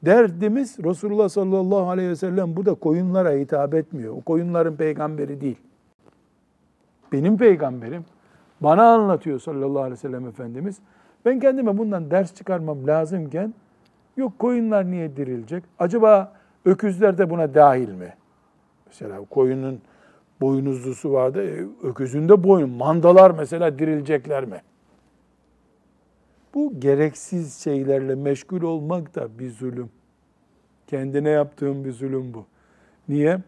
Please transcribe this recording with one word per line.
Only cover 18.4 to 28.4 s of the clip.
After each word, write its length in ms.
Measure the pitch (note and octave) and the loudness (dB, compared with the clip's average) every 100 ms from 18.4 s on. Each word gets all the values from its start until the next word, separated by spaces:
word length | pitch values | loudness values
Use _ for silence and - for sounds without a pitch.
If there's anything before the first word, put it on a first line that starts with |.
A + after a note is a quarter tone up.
| _ _ _ _ _ | _ _ _ _ _
Mesela 380 | _ A2 G2+ G2+ | _ -14 -14 -6
koyunun 500 | - C3 C3 C3+ B2+ _ _ _ _ _ _ | 0 2 0 -6 -10 _ _ _ _ _ _
boynuzlusu 680 | C3+ C3+ C#3 C3 B2+ B2 D#3 | -2 0 -2 -4 -8 -8 -2
vardı, 320 | C3+ C3 C3+ | 0 0 -2
e, 440 | - - - - C#3 | -6 -8 -12 -10 -10
öküzün 420 | A#2+ C3 C#3 D#3+ | -6 -6 -4 4
de 140 | G#3 | 4
boynu, 240 | F3+ F#3+ C#3 | 6 4 2
mandalar 640 | B2 C3+ E3 E3 F#3 F#3 | -2 0 4 8 10 10
mesela 480 | D#3+ D3+ E3 E3+ C3+ | 8 -4 -2 -2 -2
dirilecekler 680 | D#3+ D#3 C#3 D3+ C3 C#3 C3 | -2 -4 -2 -4 -2 -6 -6
mi? 160 | - - _ _ _ _ _ _ _ _ _ _ _ _ _ _ _ _ _ _ | -12 -18 _ _ _ _ _ _ _ _ _ _ _ _ _ _ _ _ _ _
Bu 200 | C#4+ D4 F#3 | -4 -4 -2
gereksiz 800 | C3+ C#3 D#3 - - F3+ D#3+ - | 0 2 0 -2 -8 -8 -8 -8
şeylerle 580 | - C#3 C3+ C#3 C3+ C3+ | -4 -4 0 -2 -2 -4
meşgul 460 | C#3+ C#3 | -4 -4